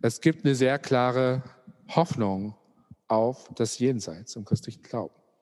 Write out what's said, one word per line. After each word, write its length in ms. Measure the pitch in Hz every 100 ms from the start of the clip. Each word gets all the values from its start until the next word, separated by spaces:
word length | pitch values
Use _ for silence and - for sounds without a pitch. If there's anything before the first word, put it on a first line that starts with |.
es 180 | 120 -
gibt 240 | 165 160
eine 120 | 147 131
sehr 240 | 127 139
klare 640 | - 131 123 123 127 127 - - - - -
Hoffnung 680 | - 165 135 104 95 104 107 _ _ _ - _
auf 420 | 110 113 127 -
das 240 | - 113 -
Jenseits 560 | 123 123 95 82 107
im 100 | 120
christlichen 380 | 101 117 - -
Glauben. 320 | - 117 92 _ _ _